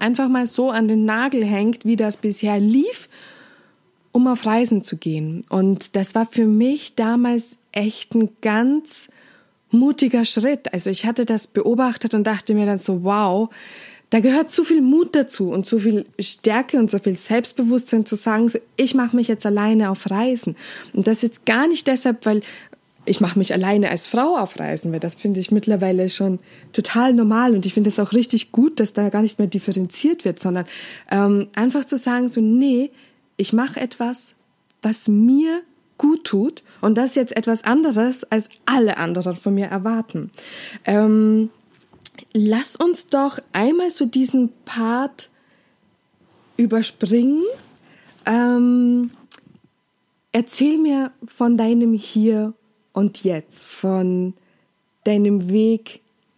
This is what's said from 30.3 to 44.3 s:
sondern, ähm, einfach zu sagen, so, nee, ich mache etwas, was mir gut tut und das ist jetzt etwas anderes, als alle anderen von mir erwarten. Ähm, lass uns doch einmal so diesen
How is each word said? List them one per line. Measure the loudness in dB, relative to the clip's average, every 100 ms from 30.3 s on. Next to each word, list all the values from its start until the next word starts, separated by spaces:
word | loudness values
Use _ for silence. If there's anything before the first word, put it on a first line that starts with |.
| -4
sondern, | -4 -4 -6 -12 -16 -18 -4
ähm, | 0 2 2 0
einfach | -2 -2 -2 -2
zu | -4
sagen, | -2 -2 -2
so, | 0
nee, | 2 2 2 2 -2 -8 _ _ _ -6
ich | -2
mache | 0 -2 -4
etwas, | -8 -6 -8 -8 -14 _ _ _ _ _
was | -4 -2 0
mir | 4 4 4 2 -2 -6 _ _ -2
gut | 0 0
tut | 0 -2 -2 -4 -16 -4
und | 0 2
das | 0
ist | 0
jetzt | -2 -2
etwas | -2 -2
anderes, | 0 2 2 2 0 -2
als | -2 -4 -4 -8 -2
alle | 2 2 0
anderen | -4 -4 -4 -4
von | -2
mir | -2 -2
erwarten. | -4 -4 -4 -6 -10 -10 -16 -20 -18 -18 -10
Ähm, | 0 2 4 4 4 4 0 -6 _ _ _ -20 -20 -20 -6
lass | -2 0 0 -4 -2
uns | -2 -2 -2
doch | -2 0 -4 -6
einmal | -2 0 0 -2
so | -2
diesen | -2 0 0